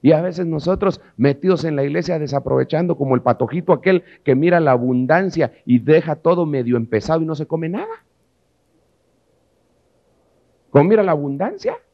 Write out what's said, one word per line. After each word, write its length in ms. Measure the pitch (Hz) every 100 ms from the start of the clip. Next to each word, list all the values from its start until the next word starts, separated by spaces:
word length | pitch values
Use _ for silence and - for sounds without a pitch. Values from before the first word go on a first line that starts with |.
Y 80 | -
a 100 | 156
veces 260 | 175 170 175
nosotros 540 | 156 170 185 208 - - -
metidos 480 | 127 139 185 180
en 120 | 160 147
la 80 |
iglesia 340 | 143 151 160 165
desaprovechando 760 | 147 139 127 131 127 156 175 165
como 180 | 139
el 80 | 127
patojito 500 | 127 117 120 165 165
aquel 300 | 160 - 185 - -
que 100 | -
mira 240 | 131 165 170
la 120 | 156
abundancia 800 | 127 123 123 127 160 190 165 131 -
y 140 | - 123
deja 380 | 110 160 156 147
todo 300 | 165 175 165
medio 300 | 143 120 120
empezado 440 | 117 113 101 160
y 60 | 160
no 100 | 151
se 100 | 156
come 220 | 165 165
nada. 360 | 190 415 453 _ _ _ _ _ _ _ _ _ _ _ _ _ _ _ _ _ _ _ _ _ _ _ _ _ _ _
¿Cómo 140 | 143
mira 180 | 156 220
la 80 | 190
abundancia? 640 | 156 143 139 202 392 254 480 _